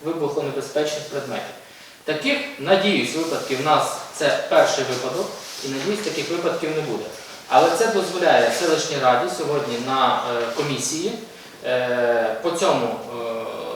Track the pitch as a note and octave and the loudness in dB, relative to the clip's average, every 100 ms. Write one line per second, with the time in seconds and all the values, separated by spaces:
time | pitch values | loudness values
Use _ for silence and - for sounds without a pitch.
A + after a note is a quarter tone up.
0 | D3+ E3 C#3+ D3+ C#3+ C3+ - D3+ D3+ D3 | -6 -2 -2 -2 -2 -4 -4 -2 -2 -2
1 | - C#3 C3 A2+ - - - - - - | -6 -8 -6 -6 -8 -12 -18 -20 -20 -10
2 | - D#3 C#4 C#4+ - - C#3 G3 G3+ C#3+ | -6 -2 0 -2 -4 -6 2 4 4 2
3 | B2 D#3 E3 F#2+ G2+ C3 D3+ - - - | 0 -2 -2 -2 -2 -2 4 4 2 -4
4 | - - D3+ - - - - - B2+ B2 | -8 -2 0 2 4 6 6 4 0 -2
5 | C3 E3+ G#3+ - - - C3+ C3+ F3+ G#3 | -2 -4 -6 -8 -12 -10 -6 -4 -2 -2
6 | D#3+ D3+ D#3 E3+ E3+ - D#3 D#3 C3+ G#2 | -2 -4 -4 -2 -2 -2 -2 -2 -2 -4
7 | - - - - - D#3+ E3 E3+ A3+ G3 | -6 -12 -14 -16 2 4 6 4 2 2
8 | - F3+ D#3+ - - - E3+ D#3 - C#3 | 0 2 4 6 4 2 2 2 0 2
9 | C3 A#2+ A#2+ - D3 D3 A#2+ A#2+ C3 C3+ | 4 4 2 -2 -2 0 -2 -4 -2 2
10 | C#3 B2+ B2 A#2+ A#2 C3+ C#3+ B2+ - D#3+ | 2 2 0 -2 -2 -2 -2 -2 -2 -2
11 | G3 - - - - - B2 B2 B2 B2 | -2 -4 -10 -16 -18 -8 -2 0 2 2
12 | A#2+ A#2 A2+ - E3 - C#3 B2+ A2+ A2+ | 2 2 2 0 -2 2 2 2 0 -4
13 | - - A#2 A2+ A2+ - - | -8 -8 -6 -6 -6 -8 -8